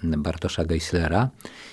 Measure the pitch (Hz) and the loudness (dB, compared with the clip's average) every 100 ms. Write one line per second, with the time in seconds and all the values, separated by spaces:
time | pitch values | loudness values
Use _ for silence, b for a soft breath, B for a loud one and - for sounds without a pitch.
0 | 82 76 80 80 95 - 80 82 - 87 | 0 0 -2 -2 -4 -2 0 0 0 0
1 | 80 87 127 - B B B | 2 4 2 -2 B B B